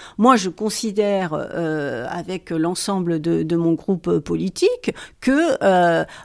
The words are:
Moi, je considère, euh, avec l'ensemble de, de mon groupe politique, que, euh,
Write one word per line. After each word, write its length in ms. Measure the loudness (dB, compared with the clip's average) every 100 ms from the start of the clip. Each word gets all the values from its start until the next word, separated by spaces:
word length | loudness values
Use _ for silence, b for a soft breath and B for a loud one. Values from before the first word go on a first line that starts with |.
| B B
Moi, 180 | 6 6
je 140 | 2
considère, 840 | -4 -6 -4 -4 0 0 0 -2
euh, 720 | -4 -6 -4 -4 -2 -4 -6 -6
avec 420 | -8 -8 -10 -6
l'ensemble 680 | -2 -2 -2 -2 -2 0 0
de, 240 | 0 0
de 120 | 0 0
mon 180 | 2
groupe 460 | 0 0 -2 0 -2
politique, 720 | 0 -4 -4 0 0 0 -4 -8 B B
que, 360 | 0 2 2 2
euh, 420 | 4 4 4 2 -2 B